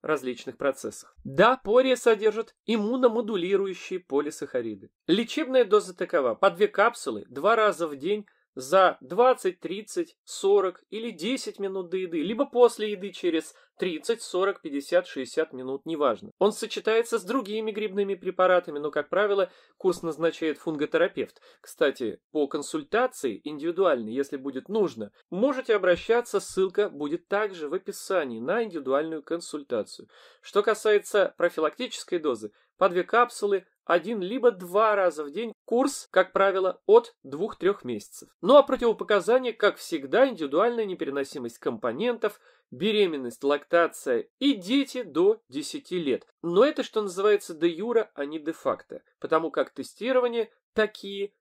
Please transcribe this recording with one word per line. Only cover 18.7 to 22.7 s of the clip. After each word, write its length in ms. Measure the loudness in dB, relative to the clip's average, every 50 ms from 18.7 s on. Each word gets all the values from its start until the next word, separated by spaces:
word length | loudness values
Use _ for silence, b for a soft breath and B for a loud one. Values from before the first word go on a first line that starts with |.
| -8 -6
но, 120 | -6 -4
как 180 | -2 -4 -4 _
правило, 420 | 0 0 2 2 2 0 0 -2 b b b b b b
курс 240 | 0 0 0 0 -4
назначает 560 | -8 -4 0 -2 -2 0 0 -2 -2 -2 -2
фунготерапевт. 840 | -4 -6 -2 -2 -4 0 2 2 2 2 0 -4 -8 -8 _ -20 b b b b b
Кстати, 580 | -20 -2 _ 2 2 2 0 -4 -6 -6 -8 _ _
по 160 | _ 0 0
консультации 920 | 0 -2 -6 -6 -4